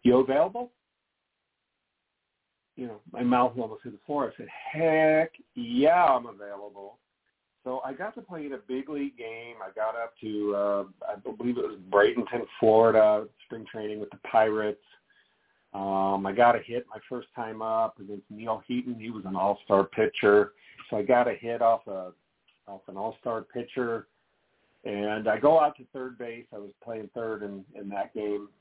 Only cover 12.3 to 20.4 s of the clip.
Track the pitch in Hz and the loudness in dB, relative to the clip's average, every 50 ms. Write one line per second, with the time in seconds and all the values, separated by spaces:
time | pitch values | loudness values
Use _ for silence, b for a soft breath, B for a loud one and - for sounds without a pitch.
12.3 | - 117 113 - - - - 113 107 110 113 113 107 110 107 107 107 104 107 - | -4 -6 -6 -8 -6 2 4 6 8 8 8 8 8 8 6 6 6 2 0 -6
13.3 | _ _ - _ - 113 107 104 - 110 107 104 107 104 101 101 - 98 _ - | _ _ -20 _ -16 -14 -14 -14 -12 -10 -8 -8 -8 -8 -10 -12 -14 -16 _ 0
14.3 | - 113 110 110 107 107 107 107 104 _ _ _ _ _ _ _ _ _ _ _ | 4 4 4 4 2 0 -2 -2 -4 _ _ _ _ _ _ _ _ _ _ _
15.3 | _ _ _ _ _ _ _ _ _ 98 98 98 95 95 95 98 98 98 98 95 | _ _ _ _ _ _ _ _ _ -8 -4 -2 0 2 2 2 0 0 -2 -2
16.3 | 98 113 120 120 120 113 - - 117 123 120 _ 110 110 _ - 131 123 - _ | 2 6 6 6 6 4 -2 -6 -8 -8 -8 _ -18 -20 _ -10 -12 -12 -12 _
17.3 | _ - 120 110 110 110 110 113 113 113 113 110 - _ 101 98 104 98 _ _ | _ -10 -10 -10 -10 -8 -6 -2 0 0 0 -2 -4 _ -16 -14 -14 -16 _ _
18.3 | 104 107 113 113 110 113 - _ 123 123 123 123 120 113 110 113 113 107 95 95 | -18 -12 -6 -6 -6 -6 -6 _ -6 -6 -4 -6 -10 -10 -10 -12 -12 -10 -10 -8
19.3 | 95 92 95 101 101 - _ - 104 98 98 - - - 110 - - - - 104 | -4 0 0 0 0 -2 _ 2 4 4 4 2 2 0 0 0 0 2 6 8
20.3 | 101 104 | 8 8